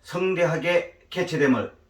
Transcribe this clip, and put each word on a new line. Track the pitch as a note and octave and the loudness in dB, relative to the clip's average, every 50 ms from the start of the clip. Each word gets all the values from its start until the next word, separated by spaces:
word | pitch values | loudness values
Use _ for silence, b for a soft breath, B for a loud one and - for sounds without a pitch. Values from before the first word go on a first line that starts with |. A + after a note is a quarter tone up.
성대하게 | _ - - F3 F#3 F#3+ F#3 E3+ E3+ E3 E3 - - E3+ F3 - - - - _ _ _ | _ -8 -4 -2 -2 0 2 2 0 0 0 -2 0 0 0 0 0 -2 -14 _ _ _
개최됨을 | - F#3 E3+ - D#3+ C#3 C#3+ C3+ B2 A2 F#2+ - - _ _ | -4 -4 -4 -2 0 2 4 4 4 2 0 -8 -10 _ _